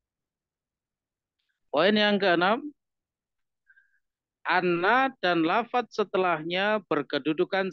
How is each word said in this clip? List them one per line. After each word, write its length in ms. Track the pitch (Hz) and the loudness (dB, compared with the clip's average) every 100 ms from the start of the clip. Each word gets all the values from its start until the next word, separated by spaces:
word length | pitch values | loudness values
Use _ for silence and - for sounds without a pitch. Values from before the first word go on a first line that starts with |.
| _ _ _ _ _ _ _ _ _ _ _ _ _ _ _ _ _ | _ _ _ _ _ _ _ _ _ _ _ _ _ _ _ _ _
poin 240 | 139 185 | 0 2
yang 240 | 214 208 202 | 2 2 2
keenam, 560 | 196 170 185 247 294 - _ _ _ _ _ _ _ _ _ _ _ _ _ _ _ _ - | 2 2 2 0 -6 -16 _ _ _ _ _ _ _ _ _ _ _ _ _ _ _ _ -2
anna 640 | 180 180 170 190 254 269 - | 0 2 0 2 2 0 -2
dan 240 | 180 170 | -2 0
lafadz 560 | 160 208 240 247 233 - | 2 0 -2 -4 -4 -4
setelahnya 800 | 202 185 185 156 160 180 208 214 - | -2 0 0 -2 -4 -2 -2 -2 -2
berkedudukan 800 | 147 143 143 143 160 175 190 190 | -4 -2 -4 -2 -2 -2 -2 -4